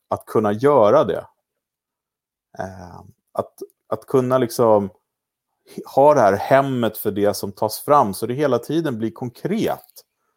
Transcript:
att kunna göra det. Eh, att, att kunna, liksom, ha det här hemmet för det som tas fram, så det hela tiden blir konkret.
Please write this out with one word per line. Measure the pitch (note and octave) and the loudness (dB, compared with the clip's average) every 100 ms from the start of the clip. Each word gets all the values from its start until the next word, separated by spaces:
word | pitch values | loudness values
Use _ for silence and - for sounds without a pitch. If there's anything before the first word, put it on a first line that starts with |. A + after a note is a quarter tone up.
| - | -8
att | - - | -8 -4
kunna | A#2+ G#2+ | -2 -2
göra | G#2+ C#3 C#3+ G#2 C3+ | 0 2 4 6 4
det. | A#2 D#2+ - _ _ _ _ _ _ _ _ _ _ _ _ - | 2 -4 -10 _ _ _ _ _ _ _ _ _ _ _ _ -12
Eh, | F#2+ F#2 F2 F2+ F#2 _ _ | -12 -12 -18 -20 -20 _ _
att, | - - - - _ - | -10 -10 -10 -20 _ -10
att | A2 - | -10 -2
kunna, | C3 B2 B2+ | 0 2 0
liksom, | A#2+ - A#2 G#2+ G2+ - _ _ _ _ _ _ _ - - - | 0 2 4 4 0 -8 _ _ _ _ _ _ _ -18 -6 2
ha | C#3+ | 4
det | C#3+ | 6
här | G#2 | 4
hemmet | G2 - C3+ C#3 B2+ A2+ - | 2 2 2 2 -2 -4 -4
för | A2 | -6
det | G2+ G2+ | -2 -2
som | G2+ G2+ | -2 -8
tas | - A2 - | -6 -6 -4
fram, | - C#3+ A2+ | 0 2 2
så | F#2+ A2+ | -2 -8
det | |
hela | B2 D3 A#2+ | -4 -2 -2
tiden | - D3+ D#3 A2+ | -2 -4 -4 -4
blir | A2+ | -6
konkret. | - B2 - D#3+ G#3+ G2+ C2 - _ _ _ _ | -8 -14 -10 -6 -4 -4 -6 -12 _ _ _ _